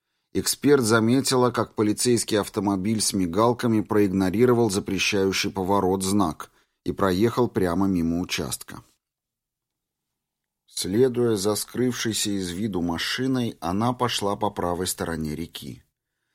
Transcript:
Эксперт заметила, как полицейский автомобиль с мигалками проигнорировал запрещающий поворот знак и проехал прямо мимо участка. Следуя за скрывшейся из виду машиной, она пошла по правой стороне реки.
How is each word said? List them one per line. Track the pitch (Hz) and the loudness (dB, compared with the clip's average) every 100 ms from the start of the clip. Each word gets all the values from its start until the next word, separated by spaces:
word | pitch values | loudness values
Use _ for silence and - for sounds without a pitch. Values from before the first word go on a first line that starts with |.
| _ _ _ | _ _ _
Эксперт | 95 - - 139 139 | -4 -4 0 4 4
заметила, | 107 113 113 131 123 127 123 | 6 4 4 2 2 2 2
как | 117 107 | 0 -2
полицейский | - 107 104 123 117 - 104 | 0 0 2 2 2 2 -2
автомобиль | 95 107 98 101 98 110 | 0 -2 -2 0 0 -2
с | - | 0
мигалками | 101 90 90 117 117 123 110 | 0 0 2 2 2 0 0
проигнорировал | 92 104 104 98 92 98 123 120 113 | 2 2 2 2 2 4 4 4 2
запрещающий | 98 98 95 - 101 95 92 101 | 0 -2 -2 0 0 0 0 -4
поворот | 98 92 101 92 95 | -4 0 2 2 0
знак | 95 101 87 - - _ _ _ | 0 0 0 -4 -12 _ _ _
и | - | -8
проехал | - 95 90 117 123 120 | -2 0 2 2 2 0
прямо | 107 92 87 98 | 0 0 0 0
мимо | 90 82 85 | 0 0 -2
участка. | 87 - 73 - - - - _ _ _ _ _ _ _ _ _ _ _ _ _ _ _ _ _ _ - | -4 -6 -6 -8 -12 -18 -20 _ _ _ _ _ _ _ _ _ _ _ _ _ _ _ _ _ _ -10
Следуя | 90 107 131 123 120 | -2 2 2 2 0
за | 104 101 104 | 2 0 -2
скрывшейся | - 110 127 123 117 104 104 | -4 -2 -2 -2 -4 -2 -2
из | 98 90 | -2 -4
виду | 87 113 92 | -4 -4 -2
машиной, | 85 85 - - 135 131 117 - | -2 -2 -4 -4 -2 0 -2 -4
она | 85 98 117 | -4 0 0
пошла | 123 120 - 101 101 | 0 -2 -2 -2 -2
по | 104 | -4
правой | - 87 87 90 | -2 -4 -2 -4
стороне | - 85 80 78 | -4 -6 -4 -6
реки. | 78 85 - 69 62 _ _ _ _ _ | -6 -10 -12 -14 -16 _ _ _ _ _